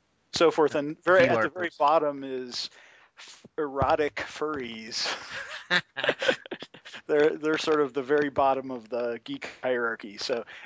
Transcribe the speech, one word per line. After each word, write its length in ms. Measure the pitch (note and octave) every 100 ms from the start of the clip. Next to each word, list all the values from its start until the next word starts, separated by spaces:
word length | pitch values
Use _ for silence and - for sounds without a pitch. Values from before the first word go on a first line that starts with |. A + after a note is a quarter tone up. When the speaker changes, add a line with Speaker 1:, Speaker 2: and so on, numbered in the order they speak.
| _ _ _
Speaker 1:
so 180 | - E3
forth. 240 | E3 D3 D3+
And 280 | C#3+ D#3+
very, 240 | F3 F#3 E3+
at 20 |
the 200 | E3+ -
Speaker 2:
V-larpers. 40 | F3+
Speaker 1:
very 160 | E3+ -
bottom 440 | D3 D#3+ D3 C#3
is 460 | C3+ C3 B2+ A#2+ - - - - _ -
f-, 260 | - - - -
erotic 600 | D3 C3+ C3 D#3 D3 -
furries. 920 | - - D3+ D3 A#2+ A2+ A2+ - - -
<laughs> 80 | - - - - -
Speaker 2:
<laughs> 120 | F3 - C3+ - - - - - - - - - - -
Speaker 1:
They're, 300 | D3+ D#3 D#3
they're 200 | D3+ D#3
sort 220 | D#3+ D3+
of 140 | C#3
the 80 | C#3
very 280 | B2 D3 D3
bottom 400 | C#3 C3+ C3+ C3
of 200 | B2+ G#2+
the 300 | A#2+ A#2+ A#2
geek 260 | - C#3 - -
hierarchy. 540 | C3 B2 A#2 A2+ G#2 G2+
So 260 | - A#2 - -